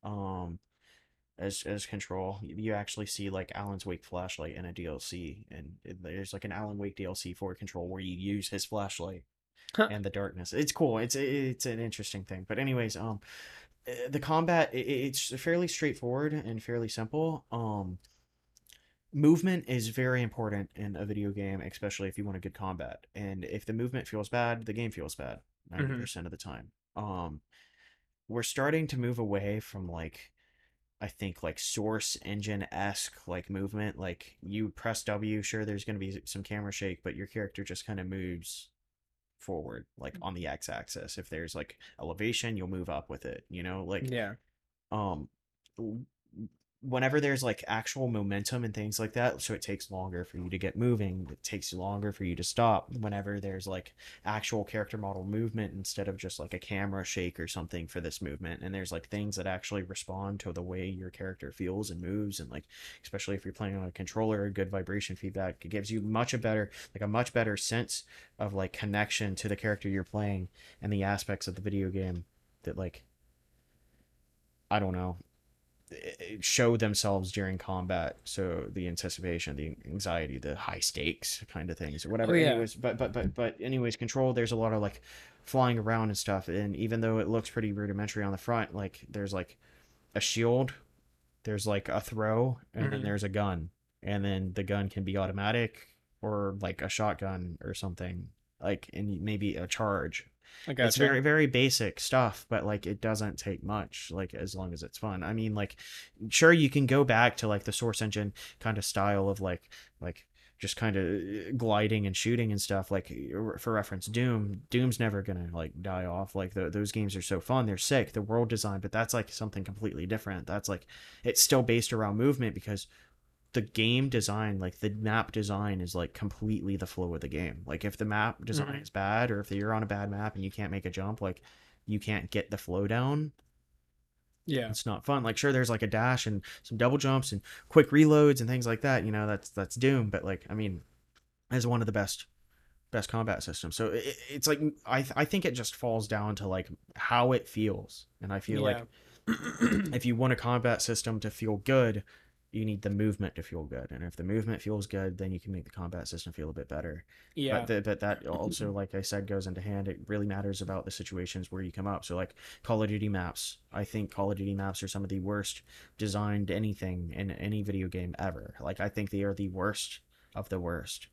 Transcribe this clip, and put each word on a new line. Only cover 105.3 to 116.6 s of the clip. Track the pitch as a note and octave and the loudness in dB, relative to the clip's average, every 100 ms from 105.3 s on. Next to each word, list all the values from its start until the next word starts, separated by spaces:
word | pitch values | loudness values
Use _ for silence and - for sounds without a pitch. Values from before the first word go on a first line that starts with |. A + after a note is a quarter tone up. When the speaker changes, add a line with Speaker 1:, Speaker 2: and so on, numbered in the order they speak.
Speaker 1:
mean, | A2 A2 | 0 0
like, | G#2+ G2+ - - - - _ A2 | 0 -2 -4 -14 -14 -16 _ 0
sure, | - D#3+ | 8 10
you | E3+ C#3+ | 12 8
can | D3 C3+ | 6 6
go | C3+ | 6
back | C3+ A2+ A#2+ - | 8 10 8 6
to, | A2 | 0
like, | G2+ | 0
the | - | 0
Source | G#2 A#2 G#2+ | 0 0 0
Engine | G#2+ G#2+ G#2 - - - | 0 0 -2 -4 -14 -6
kind | A2+ G#2 | -2 0
of | |
style | G2 - G2 G2+ G2 | 0 2 4 4 4
of, | G2 | 2
like, | F#2+ F2+ _ - - _ | 0 -2 _ -20 -20 _
like, | F2 E2+ - _ - _ | -8 -8 -14 _ -20 _
just | G2 - | -6 0
kind | A2+ G2 | 2 4
of | F2+ G2 F2 G#2 F2 B2+ | 2 2 -2 -6 -4 0
gliding | A#2 G#2 G#2+ G#2+ | 4 4 6 4
and | G2+ F#2 | 2 0
shooting | A2+ A#2+ A2+ | 2 2 2
and | G#2 | 0
stuff. | - G2 F#2+ | 0 0 0
Like, | G2 - A#1+ C2 | -2 -2 -8 -6
r-, | D#2+ A2 - | -4 -4 -4
for | - | 0
reference, | A2 G2+ F#2+ G2 | 0 0 -6 -2
Doom, | A2 B2 A#2 G#2 G2 - | 2 2 2 0 -4 0
Doom's | B2 B2+ A2+ | 4 4 4
never | A2+ G2+ | 2 2
gonna, | G2 F2+ F2 | -2 -4 -4
like, | E2+ D#2+ C#2+ | -4 -6 -6
die | F#2+ F#2 | -4 -2
off. | F2+ F2 G2 | -2 -2 -4
Like, | G2 F#2 | -4 -4
tho-, | G2 | -2